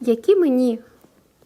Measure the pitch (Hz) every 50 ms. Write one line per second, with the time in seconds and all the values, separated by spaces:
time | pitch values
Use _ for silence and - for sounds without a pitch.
0 | 240 240 226 226 - - 403 392 339 285 254 254 254 247 226 226 - - _ _
1 | _ _ _ _ _ _ _ _ _